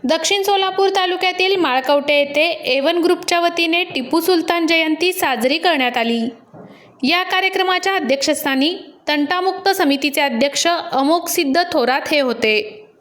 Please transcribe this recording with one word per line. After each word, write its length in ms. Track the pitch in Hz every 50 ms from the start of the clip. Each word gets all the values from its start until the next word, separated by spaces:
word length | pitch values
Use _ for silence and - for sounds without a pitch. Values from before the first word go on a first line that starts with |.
| -
दक्षिण 380 | 247 311 330 330 - 403 403
सोलापूर 460 | 392 403 403 381 381 381 381 381 392 392 392
तालुक्यातील 600 | 381 370 359 370 370 370 370 359 359 370 381 403
माळकवटे 600 | 381 339 277 247 262 262 277 285 285 277 294 294 285
येथे 260 | 285 277 285 294 311 339 - - -
एवन 340 | - 254 269 269 311 349 349
ग्रुपच्या 420 | 320 349 359 349 359 - 349 339
वतीने 420 | 339 339 339 339 339 330 330 349 359
टिपू 360 | 349 - 277 240 240 - 339
सुलतान 460 | 330 370 370 330 330 330 349 349 330
जयंती 460 | 311 339 330 320 311 311 320 359 359
साजरी 460 | 359 381 370 294 262 220 226 254 294 330
करण्यात 380 | - 370 320 285 254 247 247
आली. 240 | 247 226 233 233 233 226 254 - - - _ - - - - - - - - - _
या 200 | - 254 330 349
कार्यक्रमाच्या 720 | 370 359 381 370 381 381 381 381 381 370 370 359 370 381 392
अध्यक्षस्थानी 840 | 381 294 226 269 277 277 302 294 294 - 285 269 262 269 320 370 392 - - - - _ -
तंटामुक्त 600 | 302 294 294 285 359 359 359 381 370 370 - 392
समितीचे 520 | 381 381 359 277 277 269 285 294 277 311
अध्यक्ष 460 | 285 277 233 226 269 285 277 - -
अमोघ 600 | 339 349 320 - - - 262 269 285 330 349 339 339
सिद्ध 340 | - 359 339 277 262 339 359 349
थोरात 360 | 339 311 240 240 262 294 311 -
हे 100 | 320 294
होते 680 | 277 254 233 233 - 220 214 214 - - - - - - _ _